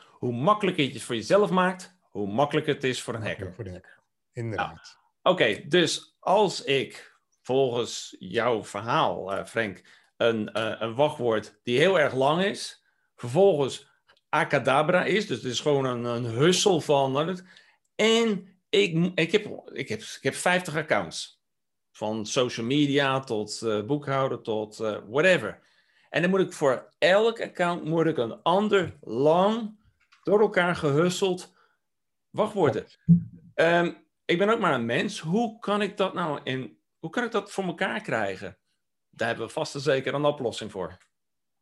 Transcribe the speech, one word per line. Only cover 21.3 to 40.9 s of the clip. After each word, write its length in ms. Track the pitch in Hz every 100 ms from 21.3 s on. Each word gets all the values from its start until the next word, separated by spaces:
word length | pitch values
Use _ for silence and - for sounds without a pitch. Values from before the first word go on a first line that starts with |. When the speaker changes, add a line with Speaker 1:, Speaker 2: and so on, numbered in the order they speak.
| _ _ _ _ _ _
Speaker 1:
Van 360 | - 107 110 104
social 400 | 139 123 120 117
media 540 | 147 143 143 139 135
tot, 420 | 131 107 104 -
eh, 200 | 113 104
boekhouden 580 | 104 147 143 135 131 120
tot, 380 | - 107 107 -
eh, 180 | 110 101 98
whatever. 520 | 127 185 170 104 - _ _ _ _ _
En 120 | 147
dan 80 | 175
moet 100 | 190
ik 120 | 180
voor 420 | - 143 117 - -
elk 420 | 160 202 226 226
account 440 | - - 175 175
moet 220 | 156 165 160
ik 100 | 135
een 260 | 113 -
ander 540 | 165 185 208 202 165 -
lang 800 | - 117 151 170 202 226 214 - _ _ _ _
door 180 | - 208
elkaar 360 | 214 185 180 165
gehusseld 760 | 151 143 175 180 190 180 - _ _ _ _ _ _ _ _
wachtwoord. 680 | - 208 202 165 104 - _ - 170 - - -
Ehm, 380 | - 165 175 175 - _ _
ik 140 | - 170
ben 100 | 202
ook 100 | 233
maar 140 | 180
een 120 | 131 117
mens. 340 | 131 202 -
Hoe 380 | 156 208 226 -
kan 240 | - 202
ik 140 | 208 196
dat 180 | 190
nou 260 | 180 165 143
in, 360 | - 131 127 - _ _
hoe 120 | 165
kan 140 | 247
ik 60 | 233
dat 220 | 226 233
voor 120 | -
elkaar 360 | 185 170 196 220
krijgen? 580 | - 117 101 92 92 - _ _ _ _ _
Daar 180 | - 117
hebben 180 | 117 110
we 60 |
vast 220 | 156 151
en 60 | 143
zeker 340 | 143 135 131
een 100 | 139
oplossing 460 | 147 147 117 - 107
voor. 260 | 95 87